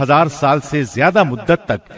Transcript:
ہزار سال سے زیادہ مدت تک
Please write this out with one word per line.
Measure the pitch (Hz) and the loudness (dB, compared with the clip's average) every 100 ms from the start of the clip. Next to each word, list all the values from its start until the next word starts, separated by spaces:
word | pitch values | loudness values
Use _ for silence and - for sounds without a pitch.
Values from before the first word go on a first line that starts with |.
ہزار | 135 147 165 | 2 2 2
سال | - 139 147 | 0 0 0
سے | - 151 | -2 -4
زیادہ | 127 120 156 208 | -4 0 0 2
مدت | 165 120 - - - | 0 -2 0 0 0
تک | 107 - | -6 -8